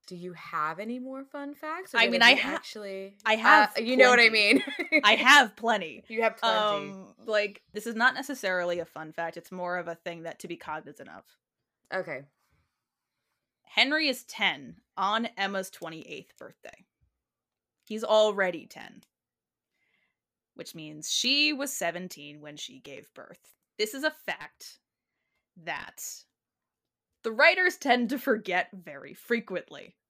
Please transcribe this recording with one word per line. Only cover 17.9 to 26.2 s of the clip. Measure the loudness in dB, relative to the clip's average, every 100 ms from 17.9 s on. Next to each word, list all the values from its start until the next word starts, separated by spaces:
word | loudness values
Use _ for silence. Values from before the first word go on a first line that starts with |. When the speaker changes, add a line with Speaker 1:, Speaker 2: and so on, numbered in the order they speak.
| -8
Speaker 2:
already | 2 4 4 2 -2 -2 -14
ten, | -20 -20 -20 _ _ _ _ _ _ _ _ _ _ _ _ _ _ _
which | -18 -16
means | -14 -14 -14 -6
she | -2 0 2 0
was | -2 -6
seventeen | -4 -6 -6 -12 -14 -18 -18
when | -18 -16
she | -16 -18
gave | -18 -18 -20
birth. | -20 -20 -20 _ _ _ -4
This | -4
is | -2
a | -6
fact | -6 -10 -10 -12 _ -20 -20 _ _ _ _ _ _ _ -18
that | -10 -10 -10 -14 -14 -14